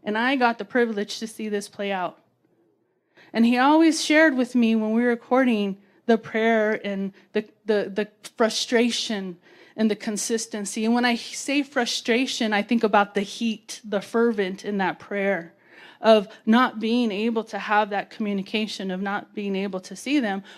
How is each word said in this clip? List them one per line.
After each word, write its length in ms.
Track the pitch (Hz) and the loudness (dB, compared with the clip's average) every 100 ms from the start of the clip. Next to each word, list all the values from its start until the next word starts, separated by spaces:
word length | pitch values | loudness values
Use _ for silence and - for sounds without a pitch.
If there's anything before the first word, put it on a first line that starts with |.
and 160 | - 214 | -6 -2
I 160 | 247 | 0
got 240 | 277 240 233 | 2 2 0
the 60 | |
privilege 560 | 202 254 233 208 208 - | -2 0 0 0 -6 -8
to 80 | 220 | -10
see 200 | - 220 | -10 -6
this 200 | 202 202 | -6 -6
play 240 | - 202 | -8 -6
out. 260 | 196 175 - _ _ _ _ _ _ _ _ _ _ - | -4 -4 -8 _ _ _ _ _ _ _ _ _ _ -6
And 120 | 220 | 2
he 140 | 233 247 | 4 4
always 440 | 269 311 330 311 | 6 6 6 4
shared 320 | - 302 320 | 2 6 6
with 200 | 262 247 | 4 0
me 200 | 254 226 | 2 4
when 180 | 226 214 | 2 2
we 100 | 220 | 2
were 60 | 240 | 2
recording 680 | 233 - 254 254 214 202 190 _ _ - | 0 0 2 4 2 0 -4 _ _ 0
the 100 | 226 | 0
prayer 640 | - 220 226 226 214 220 | 0 -2 2 2 2 -2
and 300 | 202 196 196 - _ | -4 -6 -8 -10 _
the, 120 | 208 214 _ 208 | -6 -6 _ -2
the, 260 | 208 190 | 0 -2
the 140 | 196 208 _ - - | -4 -8 _ -10 -2
frustration 1000 | 226 220 - 240 240 226 - 214 190 170 _ - - - | 0 0 0 2 2 0 -4 -6 -6 -10 _ -20 -12 -2
and 140 | 220 | 0
the 60 | 208 | 0
consistency. 920 | - 208 - 226 220 220 202 - 220 | -4 -4 -2 -4 -4 -8 -8 -4 0
And 80 | |
when 100 | 240 | 2
I 100 | 240 | 2
say 480 | 233 - - - 285 | 0 -4 -10 -4 -2
frustration, 920 | 277 - 240 - - 233 262 - 226 | -2 -2 -2 -2 0 0 0 -2 0
I 80 | 208 | 0
think 200 | 208 233 | 0 0
about 320 | 220 208 202 | 4 2 2
the 60 | 202 | -2
heat, 600 | 202 - 233 214 - - | -6 -4 -4 -6 -10 -16
the 160 | 214 196 | -6 -6
fervent 640 | 190 233 233 208 190 190 | -4 0 0 0 -2 -4
in 140 | - 202 | -6 -2
that 200 | 185 - | -2 -4
prayer 540 | - 202 196 190 170 _ _ - - - | -8 -4 -2 -2 -6 _ _ -20 -20 -2
of 280 | 220 220 202 - - | 4 4 4 -6 2
not 320 | 226 254 214 | 4 4 0
being 320 | 220 240 233 | -2 0 0
able 320 | 196 226 226 | -2 -2 -2
to 160 | 220 202 | -6 -8
have 320 | 196 214 214 | 0 0 2
that 180 | 202 - | -2 -6
communication, 800 | - 214 202 190 220 214 - 190 | -6 -4 -4 -4 -4 -4 -6 -6
of 120 | 185 | -4
not 320 | 196 202 - | -4 -6 -8
being 220 | - 202 190 | -8 -6 -4
able 240 | 196 185 | -4 -8
to 160 | 190 190 | -10 -12
see 240 | - 294 | -2 0
them. 220 | 226 196 196 | 0 -4 -8